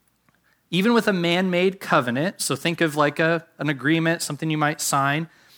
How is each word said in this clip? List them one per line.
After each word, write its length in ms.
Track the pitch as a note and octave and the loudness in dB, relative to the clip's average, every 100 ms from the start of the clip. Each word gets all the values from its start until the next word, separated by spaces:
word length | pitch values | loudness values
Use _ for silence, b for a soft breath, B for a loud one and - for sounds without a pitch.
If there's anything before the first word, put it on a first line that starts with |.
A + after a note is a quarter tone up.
| _ _ _ _ _ _ _ | _ _ _ _ _ _ _
even 240 | F3 G#3 | 0 2
with 120 | A#3 G#3 | 2 2
a 60 | |
man-made 640 | F#3 E3+ F3 F#3+ F3 F#3 F#3 | 0 2 2 2 2 0 -2
covenant," 640 | - E3 B2 B2 F3 - | 0 2 2 -2 -2 -4
so 160 | - C3+ | -4 -2
think 240 | E3 E3 | -4 0
of 160 | E3 D3 | 0 2
like 220 | C#3+ C#3+ | 0 2
a, 280 | D#3+ E3 - - | 0 0 -4 -6
an 100 | D3 | -4
agreement, 540 | C#3 C3+ E3 E3 E3 | -2 0 2 0 -2
something 260 | - D3 D#3+ | -6 -6 -4
you 80 | D3+ | 0
might 240 | D3+ D3+ | -2 -2
sign, 480 | - C#3+ C#3 D3 E3 b b | -2 0 0 0 -4 b b